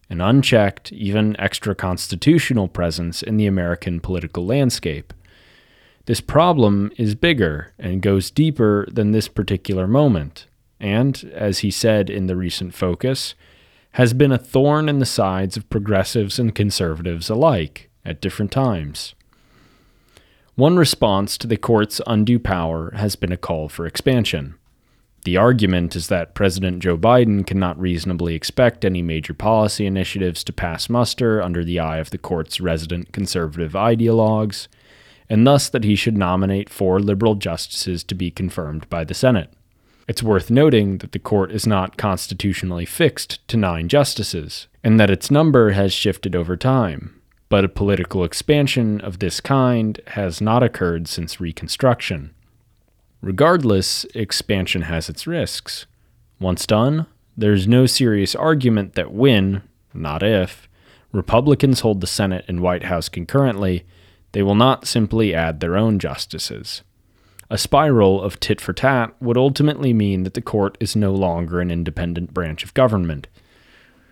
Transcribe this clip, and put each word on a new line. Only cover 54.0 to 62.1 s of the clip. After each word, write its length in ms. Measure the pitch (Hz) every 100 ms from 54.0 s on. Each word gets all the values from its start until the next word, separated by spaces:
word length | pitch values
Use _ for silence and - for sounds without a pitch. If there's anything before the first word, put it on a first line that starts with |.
| -
expansion 680 | 110 104 - - 101 87 92
has 260 | 82 82 80
its 180 | 76 -
risks. 600 | 165 123 - - - - _ _ _ _ _
Once 300 | 92 87 -
done, 360 | 107 127 156 160 _ _ -
there's 300 | 107 101 95
no 180 | 123
serious 520 | 127 - 123 104 98 -
argument 560 | 156 156 123 110 95
that 160 | - 80
when, 500 | 101 135 110 95 98 - _ _
not 300 | - 76 78
if, 460 | 101 104 90 - _ _ _ _ _
Republicans 680 | 101 - 113 143 139 139 127
hold 200 | 113 101
the 60 |
Senate 380 | 92